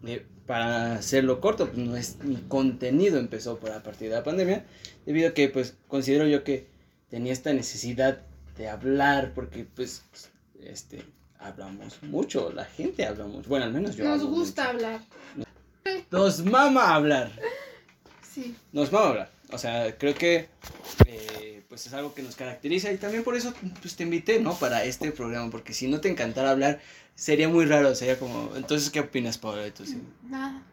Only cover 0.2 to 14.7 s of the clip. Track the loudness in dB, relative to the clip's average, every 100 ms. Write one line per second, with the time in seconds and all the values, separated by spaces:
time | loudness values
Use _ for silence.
0.2 | -10 -20 -4 -2 0 0 0 -2 2 4
1.2 | 4 4 2 2 -2 -2 -4 -4 -6 -8
2.2 | -4 -4 -2 0 2 0 0 4 4 4
3.2 | 0 -6 -6 -8 -8 -10 -12 -10 -4 -4
4.2 | -2 0 2 0 -4 -20 -20 -16 -2 2
5.2 | 2 6 4 4 -4 -6 _ -2 2 4
6.2 | 6 4 2 -4 -4 _ _ _ _ -6
7.2 | -4 -2 0 0 0 -6 -6 0 2 2
8.2 | -8 -20 -20 -12 -10 -6 0 2 4 2
9.2 | 0 -6 -10 -10 -14 -10 -10 -10 _ -20
10.2 | -20 _ _ -20 -18 -18 -18 -20 -20 _
11.2 | _ _ -18 -14 -14 -14 -16 -16 -8 -4
12.2 | -2 -2 -4 -6 -12 -6 -6 -4 -4 -4
13.2 | -10 -12 -4 -2 0 -2 -4 -2 0 0
14.2 | 0 -2 -2 -2 -4